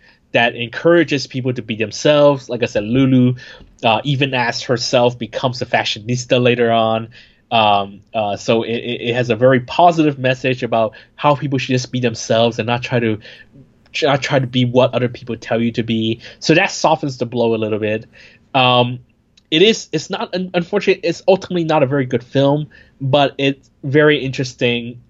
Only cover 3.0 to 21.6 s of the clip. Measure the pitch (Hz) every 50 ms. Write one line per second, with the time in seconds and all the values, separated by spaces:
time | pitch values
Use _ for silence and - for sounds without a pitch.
3 | 135 131 131 127 123 123 123 123 - - - - - _ _ - 127 117 110 110
4 | - 143 139 127 143 139 131 123 117 117 117 - - - 123 113 - - 139 123
5 | 120 123 123 120 113 107 - - - 127 123 - 123 - - 110 107 - - 110
6 | 104 117 127 123 - - 131 123 123 120 120 120 117 113 113 113 113 110 113 113
7 | 113 113 - - - _ _ _ _ - 120 113 107 104 101 101 98 101 101 98
8 | - _ - 113 104 101 101 101 - - 117 113 - 107 117 117 - 120 123 -
9 | 104 120 117 127 120 120 110 107 127 131 135 123 123 - - - 175 175 160 160
10 | 151 151 139 131 127 127 131 - - 131 131 127 127 113 117 113 113 107 - -
11 | - _ _ - - 147 143 131 156 135 139 131 - - 127 123 123 - - 127
12 | 123 117 113 - - - 113 113 117 117 113 120 107 117 120 120 120 - 131 120
13 | 117 110 107 104 - - - - - _ _ - - _ _ _ _ _ - -
14 | 156 143 143 135 - - 147 131 131 123 123 127 127 120 120 127 123 123 - 123
15 | 123 120 123 - - - 113 - - - 120 113 117 117 113 123 110 113 113 110
16 | 110 113 117 117 - - - - - - 156 175 196 - - - - 151 160 156
17 | - 143 127 - 120 117 123 120 117 117 113 110 110 107 110 104 110 104 107 110
18 | 113 _ _ - - - _ _ _ _ - 131 127 123 123 123 123 123 127 123
19 | - _ _ _ _ _ _ _ _ - 160 160 196 220 220 - - - - 156
20 | - - 196 - 226 - - 185 185 180 - 180 170 - 208 202 - 196 - -
21 | - 170 165 - - - 190 185 - - 180 175